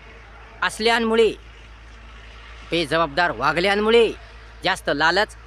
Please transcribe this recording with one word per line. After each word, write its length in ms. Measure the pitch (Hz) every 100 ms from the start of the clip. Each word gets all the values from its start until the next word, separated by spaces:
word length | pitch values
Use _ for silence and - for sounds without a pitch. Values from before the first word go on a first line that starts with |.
| - - - - - -
असल्यामुळे, 680 | 180 - 220 233 226 226 220 135 - - - - - - - - - - - - -
बेजबाबदार 600 | 165 151 156 165 143 175
वागल्यामुळे, 800 | 113 139 156 190 202 214 233 214 - - - - -
जास्त 260 | 170 185 -
लालच 420 | 143 160 175 214 -